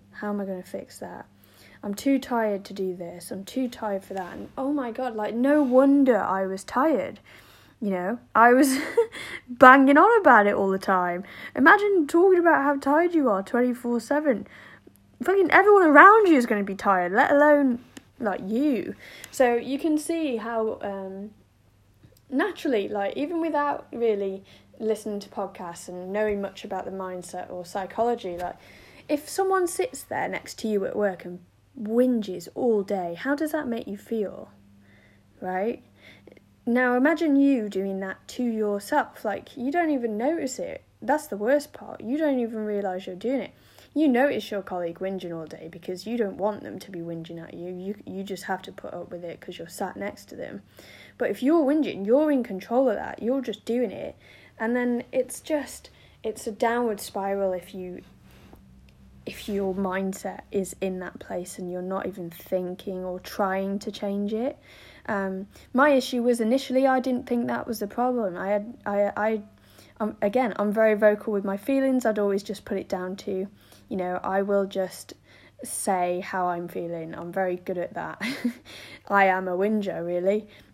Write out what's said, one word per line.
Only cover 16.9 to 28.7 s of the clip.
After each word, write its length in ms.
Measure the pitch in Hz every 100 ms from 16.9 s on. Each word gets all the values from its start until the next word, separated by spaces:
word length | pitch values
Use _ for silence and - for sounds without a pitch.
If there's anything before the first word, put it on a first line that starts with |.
| 185 175
let 180 | 214 294
alone, 480 | 285 302 294 269 240 - - _ -
like, 220 | 214 -
you. 520 | 190 226 302 226 - - - - -
So 240 | - 247
you 240 | 240 247 277
can 200 | 330 302
see 380 | 320 330 302 226
how, 420 | 220 226 220 -
um, 480 | 202 196 190 190 208 - _ _ _ _ _ _ - _ -
naturally, 600 | 269 392 - 302 220 208
like, 280 | 208 202 -
even 240 | 302 330
without 460 | 330 294 285 - -
really 520 | 233 233 202 196 190 - - _ -
listening 400 | 220 208 214 202
to 80 | -
podcasts 600 | 220 190 - 175 170 -
and 240 | 180 185
knowing 280 | 208 214 202
much 240 | 196 -
about 200 | 208 185
the 60 | 190
mindset 600 | 190 185 180 180 180 -
or 140 | 180
psychology, 720 | 175 202 185 - 233 233 185 175
like, 200 | 175 - -